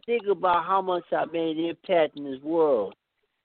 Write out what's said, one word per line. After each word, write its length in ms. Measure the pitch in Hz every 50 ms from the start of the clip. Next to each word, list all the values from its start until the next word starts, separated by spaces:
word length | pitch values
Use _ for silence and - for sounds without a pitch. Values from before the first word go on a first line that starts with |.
| -
think 220 | - 233 233 196
about 380 | 202 196 165 175 185 175 170 165
how 160 | 175 190 196
much 300 | 190 185 180 175 170 -
I 140 | 175 156 151
made 320 | 156 160 165 165 165 156
an 80 | 156 165
impact 500 | 165 165 - - - 190 170 156 147 -
in 80 | 147 143
this 180 | 139 135 131
world, 540 | 139 151 165 170 160 151 139 110 98 95 - _ _ _ _ _ _ _ _ _ _